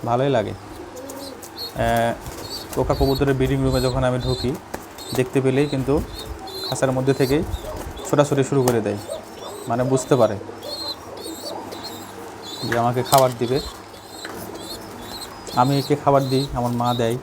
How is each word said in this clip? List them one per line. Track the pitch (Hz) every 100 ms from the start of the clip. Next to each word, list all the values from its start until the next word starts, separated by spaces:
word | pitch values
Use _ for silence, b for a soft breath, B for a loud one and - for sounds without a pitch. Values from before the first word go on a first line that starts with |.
| -
ভালোই | 117 139 127
লাগে। | 101
আহ, | - - - - - - - - - - - - - 117 117 113 113 - - - - -
কোকা | - 131 143
কবুতরের | 135 135 139 131
ব্রিডিং | 131 135
রুমে | 131 131 127
যখন | 127 127
আমি | 127 127
ঢুকি, | 127 123 110 - - - - - -
দেখতে | 127 139
পেলেই | 131 131 147
কিন্তু | 139 131 147 - - - - - - -
খাঁচার | 131 131 131
মধ্যে | 131 131
থেকেই | 131 143 190 - - - - - -
ছোটাছুটি | 143 147 139 131
শুরু | 139 127
করে | 117 104
দেয়, | 101 - - - - - - -
মানে | 117 127
বুঝতে | 131 - 131
পারে | 107 101 - - - - - - - - - - - - - - - - - - - - - - 117
যে | 117
আমাকে | 117 123 123
খাবার | 139 127 120
দিবে। | 120 131 - - - - - - - - - - - - - - - - - - - -
আমি | 127 139
একে | 135 143
খাবার | 143 139 135
দিই, | 131 139 127
আমার | 120 120
মা | 120 120
দেয় | 113 123